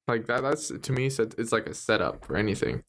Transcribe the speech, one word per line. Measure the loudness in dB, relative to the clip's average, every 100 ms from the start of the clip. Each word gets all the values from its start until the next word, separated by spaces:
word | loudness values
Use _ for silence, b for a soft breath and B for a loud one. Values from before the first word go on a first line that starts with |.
| -2
Like, | 0 2
that, | 0
that's, | 2 0 -2
to | -6 -2
me, | 0 0
set-, | 2 0 0
it's | 0
like | 0 0
a |
setup | -4 0 2 2 -2 -4
for | 0
anything. | 0 2 0 -2